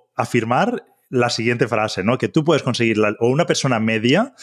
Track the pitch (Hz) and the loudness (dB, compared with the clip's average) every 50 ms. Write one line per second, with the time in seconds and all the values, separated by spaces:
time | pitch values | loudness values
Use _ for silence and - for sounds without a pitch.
0 | _ _ _ - 120 - - 120 113 113 123 143 185 233 240 - - _ _ _ | _ _ _ -6 -4 -2 0 0 0 0 0 0 0 0 -2 -6 -8 _ _ _
1 | _ _ - 123 120 117 - - 110 117 120 117 139 113 120 107 107 107 - - | _ _ -2 0 0 0 -2 -2 -2 -2 0 0 0 -2 0 -2 -2 -2 -4 -2
2 | 92 107 127 127 - 107 - 160 151 160 160 135 - 135 113 - 120 113 110 104 | -2 0 0 0 -2 -2 0 0 2 2 2 0 0 -2 -2 0 0 2 2 2
3 | 107 104 107 - 117 120 131 151 175 175 160 - - 139 123 110 110 113 113 110 | 2 0 0 0 0 0 2 0 0 0 0 0 0 0 0 0 0 0 0 0
4 | 107 120 139 185 240 285 - - | 2 2 2 2 0 -2 -6 -14